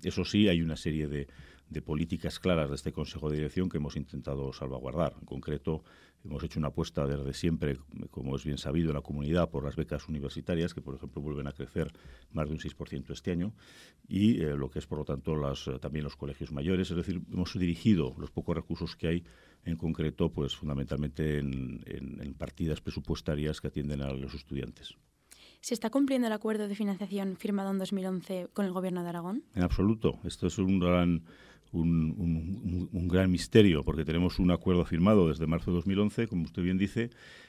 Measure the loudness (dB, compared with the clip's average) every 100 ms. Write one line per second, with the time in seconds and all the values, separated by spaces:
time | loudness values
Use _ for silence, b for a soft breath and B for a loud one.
0 | -4 -2 2 6 6 6 2 0 -2 -2
1 | -2 -4 -6 B B B _ -10 -4 -2
2 | -2 -2 -4 -2 2 2 2 -2 -6 -6
3 | -8 -6 -4 -2 -2 -2 -2 -2 -4 -6
4 | -8 -8 -6 -6 -6 -6 -8 -6 -4 0
5 | 0 -2 -10 -10 -6 -4 -2 -4 B B
6 | B B -10 -6 -4 -2 -2 -2 -4 -2
7 | -2 -2 -4 -2 0 0 0 -4 -8 -14
8 | -12 -8 -6 -4 -4 -4 -2 0 2 0
9 | -4 -4 0 2 2 0 -4 -4 -4 -6
10 | -4 -6 -6 -6 -2 0 -2 -4 -10 -12
11 | -10 -8 -6 -6 -6 -8 -6 -4 -4 B
12 | B B B -4 -4 -4 -8 -10 -8 -8
13 | -8 -6 -2 -2 -2 -6 B B B B
14 | -4 4 6 6 2 0 -4 -6 -6 -6
15 | -4 -4 -2 0 0 -2 -6 -6 -6 -4
16 | -6 -6 -10 -8 -8 -4 2 2 2 -2
17 | -2 -6 -4 -4 -4 0 0 4 6 6
18 | 4 -4 -8 -6 -4 -4 -4 -6 -6 -2
19 | 0 0 -2 B B B -6 -2 -2 0
20 | -2 2 0 2 -4 -4 -4 -4 -2 -2
21 | -2 -2 0 0 -2 -4 -6 -10 -10 -10
22 | -10 -10 -10 -8 -10 -4 -2 -2 -4 -6
23 | -4 -4 -2 -2 -2 -2 -4 -4 -4 -4
24 | -4 -4 -6 -10 -8 -6 -6 -12 -20 -20
25 | _ _ B B B B -6 -4 0 2
26 | 4 4 2 0 -2 -2 -2 -2 -2 -2
27 | -4 -2 -4 -4 -2 0 0 -2 0 -2
28 | -2 -4 -4 -6 -4 -2 -2 0 -2 -2
29 | -4 -4 -4 -6 -6 -2 2 4 4 4
30 | 2 0 -6 -2 -2 2 2 4 6 6
31 | 6 2 B B B B _ 0 4 4
32 | 2 0 0 0 -2 -4 -2 -2 -2 -2
33 | 2 4 4 2 6 10 10 8 2 0
34 | 0 2 2 4 4 4 4 4 4 4
35 | 6 8 6 4 0 0 0 0 2 2
36 | 2 0 -2 -2 -4 -2 0 2 2 0
37 | -4 B B B